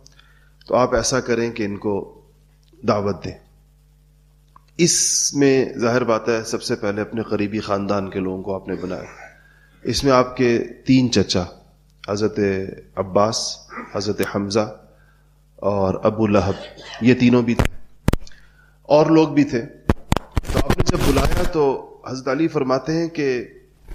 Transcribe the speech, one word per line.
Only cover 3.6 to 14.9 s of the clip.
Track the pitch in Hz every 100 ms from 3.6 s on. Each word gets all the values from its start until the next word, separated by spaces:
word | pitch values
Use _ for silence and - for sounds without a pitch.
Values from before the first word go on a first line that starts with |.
| _ _ _ _ _ _ _ _ _ _ _ -
इसमें | 165 - - - - 143 139 135 120 -
जाहिर | 117 123
बात | 117 110 117
है, | 113
सबसे | 110 117 -
पहले | 120 104 104
अपने | 101 113
करीबी | 104 104 101 107
ख़ानदान | 101 98 98 101 95
के | 98
लोगों | 95 95
को | 98
आपने | 95 98
बनाया। | 87 92 90 - - - - _ _ _ _ -
इसमें | 117 139
आपके | 127 127 - 123 117
तीन | - - - 131 123
चचा, | 104 92 95 90 - _ _ _ _ -
हज़रत | 101 104 107 101 95 95 - - -
अब्बास, | 98 92 107 117 - - - - - 104
हज़रत | 101 98 98
हमज़ा | 104 101 107 107 - -